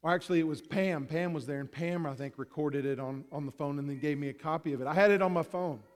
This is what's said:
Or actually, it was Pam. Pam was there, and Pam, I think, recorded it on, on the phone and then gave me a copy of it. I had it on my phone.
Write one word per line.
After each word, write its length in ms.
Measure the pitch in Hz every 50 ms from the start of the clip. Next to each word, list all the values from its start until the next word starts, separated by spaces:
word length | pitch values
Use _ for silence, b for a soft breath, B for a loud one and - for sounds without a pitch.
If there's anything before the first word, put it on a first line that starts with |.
Or 100 | - 160 175
actually, 260 | 180 175 - 180 165
it 80 | 160 160
was 140 | 151 135
Pam. 460 | - - - 202 190 190 175 151 139 127
Pam 260 | 156 165 175 175 170
was 140 | 156 123 123
there, 120 | 143 139
and 120 | 143 -
Pam, 340 | - 139 170 170 175 175 165
I 80 | 147 135
think, 220 | 117 139 139 - -
recorded 480 | 135 - - - 151 147 143 143 135
it 140 | 139 139 127
on, 260 | 135 131 135 135 - -
on 160 | - 147 147 135
the 40 |
phone 280 | - - 151 143 143 143
and 100 | 139 143
then 80 | 143 135
gave 220 | 123 151 147 143
me 100 | 143 139
a 40 | 135
copy 380 | - - 160 156 165 - 165
of 80 | 139 120
it. 80 | 127 135
I 60 | 151
had 160 | 180 202 208
it 120 | 202 196 190
on 100 | 185 180
my 80 | 170
phone. 380 | 156 - - 180 180 175 147 113 101 - -